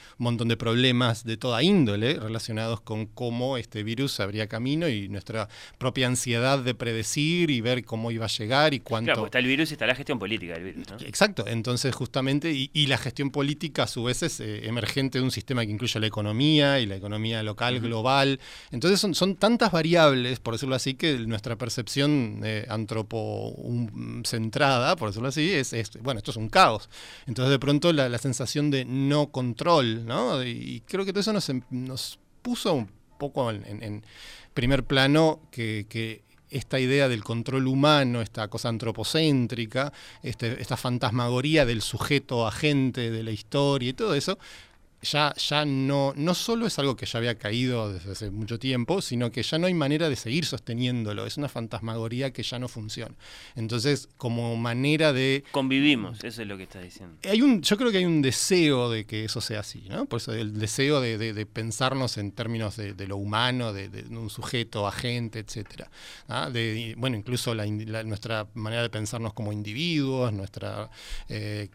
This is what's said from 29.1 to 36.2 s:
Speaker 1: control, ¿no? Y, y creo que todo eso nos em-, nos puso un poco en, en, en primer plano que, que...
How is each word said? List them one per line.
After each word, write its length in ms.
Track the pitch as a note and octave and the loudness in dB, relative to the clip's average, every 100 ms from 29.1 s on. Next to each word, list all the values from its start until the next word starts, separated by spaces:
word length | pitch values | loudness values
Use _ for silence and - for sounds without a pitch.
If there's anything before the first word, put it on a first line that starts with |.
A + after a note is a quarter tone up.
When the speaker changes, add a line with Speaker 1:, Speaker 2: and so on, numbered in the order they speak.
| D3 D3 | 4 2
Speaker 1:
control, 760 | C3+ B2 A2+ F3 E3 A#2 A2+ A#2 | 0 -2 0 4 6 6 0 -2
¿no? 360 | D#3 A#3+ D3 | -2 0 0
Y, 60 | B2 | -2
y 300 | A#2 B2+ A#2+ | -6 -8 -10
creo 240 | - F#3 | -6 -4
que 80 | G3 | -2
todo 80 | F#3+ | -2
eso 120 | G3+ | 0
nos 160 | G#3 - | 0 0
em-, 140 | B2+ - | -4 -4
nos 480 | B2 C3 B2+ - - _ _ | -8 -6 -8 -10 -12 _ _
puso 300 | A#3+ A#3+ G#3 | -6 -2 0
un 140 | D3 G2+ - _ - | 0 -2 -10 _ -10
poco 320 | C#3+ C#3 A#2+ | -6 -2 -2
en, 140 | G#2 G#2 | -2 -8
en, 160 | G#2+ | -10
en 220 | A2 G#2 - - - - - | -8 -10 -12 -20 -20 -20 -8
primer 300 | - B2 C3+ | 0 4 2
plano 560 | - C3+ C3+ D#3 D#3+ D3+ - | 4 4 6 8 6 4 -8
que, 360 | - A2+ G#2+ G#2+ | -8 -4 -4 -4
que... 340 | A2+ A2+ G#2+ | -6 -6 -8